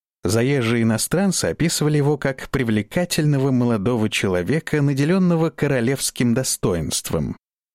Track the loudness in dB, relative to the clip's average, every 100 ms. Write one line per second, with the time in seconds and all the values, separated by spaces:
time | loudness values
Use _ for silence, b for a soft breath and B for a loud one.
0 | _ _ -2 0 0 0 0 0 2 0
1 | 0 0 0 0 -2 -2 -2 0 0 2
2 | 0 0 -2 -6 -6 -2 0 0 0 -4
3 | -2 0 2 2 2 2 2 0 0 0
4 | 0 0 0 0 0 -2 0 0 0 0
5 | 0 2 2 2 0 -2 0 0 0 -2
6 | -4 -2 0 2 -2 -2 -2 -2 -2 -6
7 | -4 -4 -4 -8 _ _ _